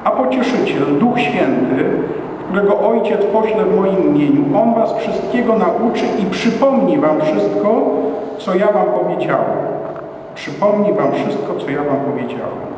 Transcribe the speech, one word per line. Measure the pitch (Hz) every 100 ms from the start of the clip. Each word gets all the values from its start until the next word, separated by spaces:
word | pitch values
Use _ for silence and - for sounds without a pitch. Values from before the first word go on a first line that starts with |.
„A | 196
Pocieszyciel, | 247 254 254 - 190 - 139 139 147
Duch | 240 -
Święty, | - 185 - - - - - - - - - - -
którego | 196 202 202
Ojciec | 202 226 208 196 196
pośle | 220 220 - 185
w | 190
moim | 190 - 151 147
imieniu, | 143 143 147 -
On | 233
was | 226 214
wszystkiego | - 214 196 - 240 214 214
nauczy | 175 214 226 - - 240
i | 190
przypomni | - 226 - 277 254 - 147
wam | 151 156
wszystko, | - 202 202 202 202 247 - - - - - -
co | - 185
ja | 214
wam | 156 202 214
powiedziałem. | - 180 - 139 - - - - - - - - - -
Przypomni | - 139 208 208 202
wam | - 139
wszystko, | - - - - - -
co |
ja | 143
wam | 147 131 127
powiedziałem”. | 123 120 - - - -